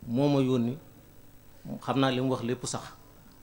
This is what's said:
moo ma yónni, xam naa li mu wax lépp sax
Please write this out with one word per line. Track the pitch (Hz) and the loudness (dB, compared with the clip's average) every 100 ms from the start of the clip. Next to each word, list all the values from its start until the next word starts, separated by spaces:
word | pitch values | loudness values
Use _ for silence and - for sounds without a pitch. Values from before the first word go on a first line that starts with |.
| - | -4
moo | 120 143 | 2 4
ma | 143 | 4
yónni, | 131 127 117 139 - - - - - - - - - - | 4 2 0 -4 -12 -20 -20 -20 -20 -20 -20 -20 -12 -8
xam | - 135 | -2 2
naa | 135 | 2
li | 123 | 2
mu | 131 | 0
wax | 127 | 0
lépp | 117 127 - | -2 -4 -6
sax | - - - - - - - | -8 -10 -16 -20 -20 -20 -20